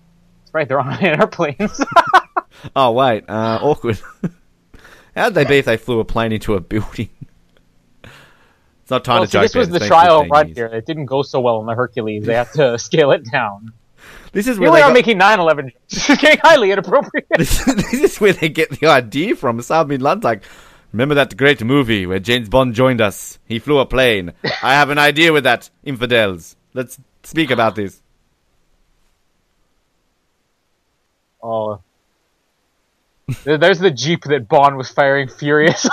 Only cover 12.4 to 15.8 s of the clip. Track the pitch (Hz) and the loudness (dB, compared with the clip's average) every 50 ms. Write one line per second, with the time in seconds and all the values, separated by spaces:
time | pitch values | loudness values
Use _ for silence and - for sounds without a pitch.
12.4 | 120 - - 151 143 123 117 117 - - - 165 147 135 165 175 139 113 147 135 | -2 -4 0 0 0 0 0 -2 -8 -4 0 2 2 2 2 0 -2 -6 -4 -4
13.4 | 117 104 101 101 110 113 - _ _ _ _ _ - - - - - - - 196 | -4 -4 -8 -12 -18 -20 -20 _ _ _ _ _ -20 -20 -20 -20 -20 -10 -8 -6
14.4 | 208 254 240 196 - - 339 320 294 269 247 247 160 220 226 180 190 208 220 190 | -4 -4 -2 0 2 4 6 6 6 6 6 4 4 2 2 4 4 4 4 4
15.4 | 170 160 151 143 135 127 _ _ | 2 0 0 0 -2 -12 _ _